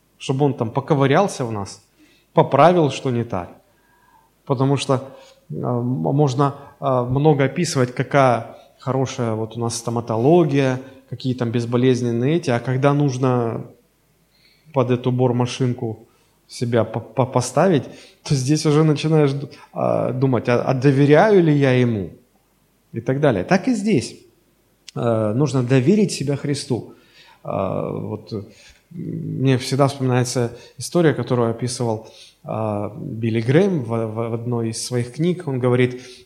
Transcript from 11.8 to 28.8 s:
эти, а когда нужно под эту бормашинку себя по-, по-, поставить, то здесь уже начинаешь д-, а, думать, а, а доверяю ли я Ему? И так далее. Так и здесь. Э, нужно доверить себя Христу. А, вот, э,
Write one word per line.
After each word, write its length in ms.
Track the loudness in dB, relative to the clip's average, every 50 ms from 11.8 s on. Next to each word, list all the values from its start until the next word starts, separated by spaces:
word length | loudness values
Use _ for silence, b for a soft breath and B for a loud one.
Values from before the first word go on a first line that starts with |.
| 4 4 4 2 0 -4 -4 -2 -2 0 -2
эти, 160 | -2 0 0
а 80 | -2 -2
когда 340 | 0 -2 -2 0 2 2 2
нужно 720 | 2 0 0 0 0 0 0 0 0 0 -2 -4 -8 -10 -12 -18 _ _ _ _ _ _ _ _ _ _ _ b b b b b b b b
под 200 | -2 0 0 2
эту 200 | 0 0 0 -2
бормашинку 960 | 0 2 2 2 2 0 0 -2 -2 -2 -2 -2 -2 -4 -6 -8 -8 -10 b b b b b b b b _ _
себя 360 | -10 -6 -4 0 2 2 0
по-, 160 | 0 -2 -8
по-, 260 | -8 -6 -2 -2 -2
поставить, 600 | 0 0 -2 -2 0 0 2 2 2 2 0 -2 -4 B B B B B B
то 140 | _ -4 -2
здесь 320 | -2 0 0 0 0 2 2
уже 160 | 2 4 4
начинаешь 480 | 2 2 0 0 0 2 4 4 2
д-, 180 | 0 -2 -8 -10 B B B B -6
а, 380 | -2 -2 0 0 0 0 -2
думать, 360 | -2 0 0 2 2 0 0 0
а, 140 | 0 0
а 140 | 2 0 -2
доверяю 640 | 2 4 4 4 4 6 6 6 6 6 6 6 6
ли 160 | 6 4 4 4
я 140 | 4 4
Ему? 400 | 4 4 2 2 0 -2 -4 -6 -10 -18 _ _ _ _ _ _ _ _ _ _ _ _ _ _ -12
И 60 | -8
так 220 | -4 -2 -2 2
далее. 240 | 2 2 2 2 0
Так 240 | 0 0 0 0 0
и 40 | -2
здесь. 440 | -2 0 2 2 0 0 -2 -12 -16 -20 _ _ _ _ _ _ _ _ _ _ _ _ -14 _
Э, 360 | -4 0 0 0 2 0 0 0
нужно 300 | 0 0 0 0 -2 0
доверить 480 | 4 2 4 4 4 4 4 2 0
себя 240 | 0 -4 -4 -4 -4
Христу. 600 | -4 -2 -4 -6 -6 -4 -4 -6 -6 -6 B B B B B B B B B B B
А, 480 | _ -6 -4 -4 -2 -2 -2 -4 -4 -6
вот, 440 | -6 -8 -8 -8 -8 -10 -10 -10 -10
э, 100 | -10 -10 B B B B B B B